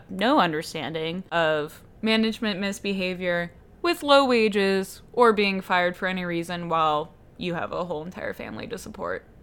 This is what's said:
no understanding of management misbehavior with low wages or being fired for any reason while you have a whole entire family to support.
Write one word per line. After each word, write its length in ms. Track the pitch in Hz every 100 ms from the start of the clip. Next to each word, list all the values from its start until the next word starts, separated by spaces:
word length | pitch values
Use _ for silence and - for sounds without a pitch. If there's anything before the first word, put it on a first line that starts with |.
| -
no 320 | 185 220 294
understanding 840 | 175 156 165 160 135 160 160 180 -
of 500 | 170 156 156 151 - - -
management 600 | 220 220 220 214 214 190
misbehavior 920 | 196 196 202 196 185 180 180 175 175 - - -
with 220 | 349 339
low 200 | 285 277
wages 800 | 269 240 220 202 196 190 190 - -
or 200 | 233 240
being 260 | 208 202 190
fired 380 | 185 180 180 180
for 100 | 190
any 160 | 185 180
reason 440 | 170 170 175 170
while 420 | 160 156 151 160 - - -
you 200 | 175 165
have 160 | 104
a 140 | 156 175
whole 180 | 151
entire 320 | 170 - 104 -
family 320 | 110 107 107
to 100 | -
support. 480 | - - 85 92 - -